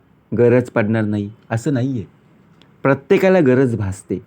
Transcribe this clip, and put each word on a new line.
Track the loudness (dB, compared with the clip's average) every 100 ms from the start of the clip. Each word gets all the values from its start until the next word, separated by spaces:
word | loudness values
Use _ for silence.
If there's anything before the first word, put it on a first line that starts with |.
| _ _ -8 0
गरज | 2 2 0
पडणार | -2 -2 -2
नाही, | -2 -4 -6 -12 -8
असं | -6 -2
नाहीये. | -2 -2 -6 -10 _ _ _ _ _ _ _
प्रत्येकाला | 0 0 2 2 4 2
गरज | 4 2 2 -2
भासते | -6 -8 -10 -10